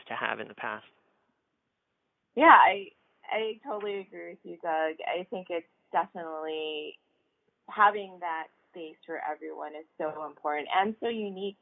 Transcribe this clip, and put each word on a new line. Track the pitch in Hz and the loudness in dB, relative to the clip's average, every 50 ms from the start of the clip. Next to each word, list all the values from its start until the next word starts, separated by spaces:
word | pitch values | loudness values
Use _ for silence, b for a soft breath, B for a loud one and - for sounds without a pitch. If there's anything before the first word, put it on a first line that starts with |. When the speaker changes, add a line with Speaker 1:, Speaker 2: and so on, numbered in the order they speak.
| - | -8
Speaker 1:
to | - 117 | -10 -8
have | 107 117 110 110 110 | -4 -4 -4 -4 -4
in | 110 | -8
the | 113 107 | -12 -12
past. | - - 113 107 110 - - _ _ _ _ _ _ _ _ _ _ _ _ _ _ _ _ _ _ _ _ _ _ _ _ _ _ _ _ - | -10 -8 -8 -8 -8 -12 -18 _ _ _ _ _ _ _ _ _ _ _ _ _ _ _ _ _ _ _ _ _ _ _ _ _ _ _ _ 2
Speaker 2:
Yeah, | 233 302 | 8 10
I, | 330 254 - - 185 196 202 196 - - _ _ _ _ _ - - | 12 12 12 12 8 6 2 -4 -10 -18 _ _ _ _ _ -10 -6
I | - 214 220 220 220 220 - | -4 -4 -4 -4 -6 -8 -8
totally | 277 214 208 202 208 202 196 | -8 -8 -6 -6 -6 -6 -8
agree | 190 196 185 175 170 170 | -8 -12 -14 -14 -14 -14
with | 175 - - | -16 -16 -16
you, | 185 170 170 - | -16 -14 -8 -4
Doug. | 170 160 160 160 160 160 - - | -2 0 0 0 0 -2 -4 -6
I | - 131 175 185 - | -6 -4 -4 -6 -6
think | 233 185 185 - | -8 -10 -8 -6
it's | 175 170 165 _ _ _ _ _ | -6 -6 -8 _ _ _ _ _
definitely | - 175 180 196 - 185 170 160 160 156 156 160 156 156 156 156 156 151 151 - - - _ _ _ _ _ _ _ _ _ _ _ _ _ - | -2 -2 -2 -4 -6 -12 -10 -10 -8 -8 -6 -6 -6 -6 -6 -6 -8 -8 -10 -12 -14 -18 _ _ _ _ _ _ _ _ _ _ _ _ _ -4
having | - 214 208 208 208 208 196 190 185 180 | 2 4 6 6 4 2 -6 -10 -12 -10
that | 175 170 160 160 156 - _ _ _ _ | -8 -6 -6 -6 -8 -10 _ _ _ _
space | - 180 165 156 160 _ _ | -14 -14 -14 -14 -14 _ _
for | - 160 - - - | -10 -8 -6 -6 -6
everyone | 151 151 156 156 156 151 151 151 151 | -8 -8 -10 -12 -10 -10 -10 -10 -12
is | 151 160 _ _ | -14 -16 _ _
so | - 165 156 156 156 156 | -6 -4 -4 -4 -6 -10
important | 143 143 - - 151 147 147 143 - - 185 | -10 -10 -6 -4 -4 -4 -4 -2 0 2 2
and | 196 214 220 - | 2 0 -2 -4
so | - 233 | -4 -4
unique | 233 220 208 202 185 190 202 196 202 _ | -4 -4 -6 -6 -8 -8 -8 -8 -10 _